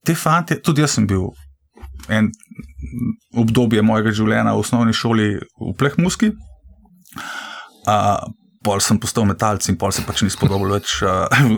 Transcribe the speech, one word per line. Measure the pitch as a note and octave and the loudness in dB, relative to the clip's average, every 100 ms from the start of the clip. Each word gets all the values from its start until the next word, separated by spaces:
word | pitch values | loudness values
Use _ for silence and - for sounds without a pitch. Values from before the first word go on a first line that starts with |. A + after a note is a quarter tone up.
te | - | 0
fantje, | E3 - E3 E3 D3+ | 0 2 2 0 -2
tudi | - D3+ | 0 2
jaz | D3+ | 2
sem | - G#2 | 2 0
bil | G2 G2 - - _ _ _ - - - | 0 -2 -8 -20 _ _ _ -18 -18 -4
en | G#2+ G#2+ - _ - - - - A#2+ - - _ | 0 0 -2 _ -20 -20 -14 -12 -6 -6 -6 _
obdobje | A#2+ A2+ A2+ A#2+ G#2+ | -2 2 2 2 4
mojega | G#2+ A2 G#2+ | 2 2 0
življenja | G#2+ A2 A2+ A2 | 0 0 2 0
v | G#2+ | 0
osnovni | G#2 A#2+ A#2 | 0 0 2
šoli | A2 A#2+ A2+ G#2+ G2 | 0 0 2 2 -2
v | - _ - | -8 _ -10
pleh | - C#3 - | -2 0 2
muski. | F3 - G#3+ G#3+ - - - - _ - _ - - - - - - - | 0 2 0 0 -12 -20 -20 -20 _ -20 _ -16 -12 -12 -14 -16 -20 -10
A, | - G#2 G2+ G2+ - - _ _ | 0 2 2 0 -4 -16 _ _
pol | G#2+ G2 | -2 0
sem | - G#2+ | 2 0
postal | - - | 0 0
metalec | G#2+ G2 A2 G2+ - | 0 2 0 0 0
in | F#2 | 0
pol | G2+ | 0
se | - | -2
pač | - - | -4 0
ni | G2+ | -2
spodobilo | - - G2 G2 | 0 0 0 0
več, | G2+ - - | -2 -2 -2
a, | G2 F#2 E2+ A#2 C#3 | 0 0 0 2 4